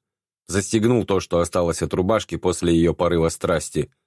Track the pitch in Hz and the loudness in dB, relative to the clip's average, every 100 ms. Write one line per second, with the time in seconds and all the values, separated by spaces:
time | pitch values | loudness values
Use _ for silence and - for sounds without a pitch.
0 | _ _ _ _ - 92 - 113 107 123 | _ _ _ _ -6 -4 -2 0 2 2
1 | 98 98 - 85 85 92 87 82 78 92 | 2 -2 0 0 0 0 -2 -2 -2 -2
2 | 92 110 - 82 90 87 87 85 82 76 | 0 0 -2 -4 -2 0 2 4 4 2
3 | 87 85 82 - 95 82 - - 69 _ | 0 2 0 -2 -2 -2 -2 -6 -6 _